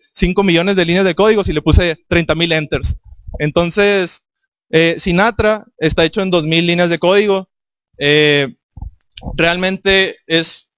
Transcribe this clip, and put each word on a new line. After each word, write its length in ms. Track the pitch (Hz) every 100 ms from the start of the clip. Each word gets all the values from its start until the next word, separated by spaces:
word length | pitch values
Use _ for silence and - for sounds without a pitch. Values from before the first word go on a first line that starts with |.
| _
cinco 300 | - 180 185
millones 340 | 196 165 185 190
de 80 | 170
líneas 180 | 180
de 100 | 190
código 300 | 165 214 220
si 80 | 180
le 100 | 151
puse 440 | 160 147 175 156 _
treinta 280 | 170 160 160
mil 180 | 170
enters. 440 | 160 151 139 - - - - - -
Entonces, 840 | 147 170 170 208 202 196 175 - _ _ _ _ _
eh, 260 | 160 165 165
Sinatra 680 | 185 175 226 - 214 214 - -
está 280 | 156 - 214
hecho 160 | 208
en 100 | 190
dos 140 | 175 151
mil 200 | 165 170
líneas 240 | 170 180
de 100 | 170
código. 500 | 175 202 214 190 185 _ _ _ _ -
Eh, 580 | 143 151 151 143 135 - _ - - - _ - - -
realmente 840 | 170 180 185 190 196 190 185 - -
es 440 | 165 165 - _